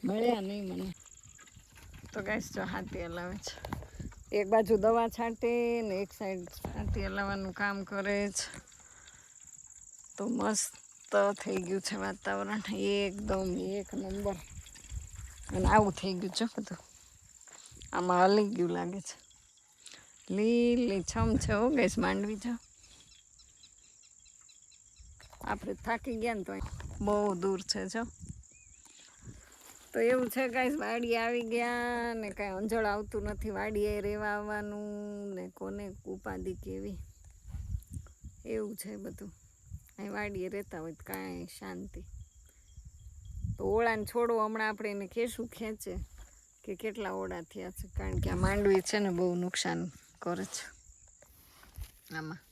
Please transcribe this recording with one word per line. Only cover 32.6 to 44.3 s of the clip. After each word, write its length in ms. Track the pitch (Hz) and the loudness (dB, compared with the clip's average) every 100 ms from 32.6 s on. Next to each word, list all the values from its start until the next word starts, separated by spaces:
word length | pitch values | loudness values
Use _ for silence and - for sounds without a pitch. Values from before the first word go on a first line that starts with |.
અંજળ 260 | 214 226 214 | 0 2 4
આવતું 360 | 208 208 214 202 | 2 0 -4 -2
નથી 260 | 208 220 196 | -4 -4 -2
વાડીએ 340 | 208 214 208 208 202 | 0 2 2 2 0
રહેવા 260 | 208 214 208 | 0 0 -2
આવવાનું 1000 | 208 208 208 208 208 208 208 208 202 185 | -2 -4 -4 -6 -6 -6 -6 -6 -6 -6
ને 80 | 185 - | -8 -8
કોને 260 | 190 202 202 190 208 | -8 -6 -8 -10 -10
ઉપાધિ 400 | 190 190 190 185 180 | -8 -6 -6 -4 -6
કેવી. 340 | - 190 202 190 - - - - - - - - - - - - - - - | -6 -6 -6 -8 -12 -16 -20 -20 -12 -10 -4 -6 -6 -10 -10 -16 -16 -14 -4
એવું 200 | 226 214 208 | -2 -2 -6
છે 100 | 190 208 | -8 -8
બધું. 280 | 196 - 202 - - _ - - - - | -8 -10 -12 -14 -20 _ -16 -16 -16 -12
અહીં 160 | 202 202 | -8 -4
વાડીએ 320 | 208 202 185 | -4 -4 -4
રહેતા 260 | 196 196 175 | -4 -6 -8
હોય 100 | 160 156 | -8 -10
તો 60 | - | -8
કાંઈ 360 | 190 190 180 175 - | -8 -6 -8 -10 -12
શાંતિ. 420 | 196 180 196 - - - - - - - - - - - - - - - - - | -10 -10 -10 -12 -14 -14 -16 -20 -20 -20 -20 -20 -18 -18 -18 -18 -12 -6 -4 -2
તો 60 | 196 | 2
ઓળાને 300 | 208 233 220 208 | 4 4 2 0
છોડો 220 | 233 233 | 2 4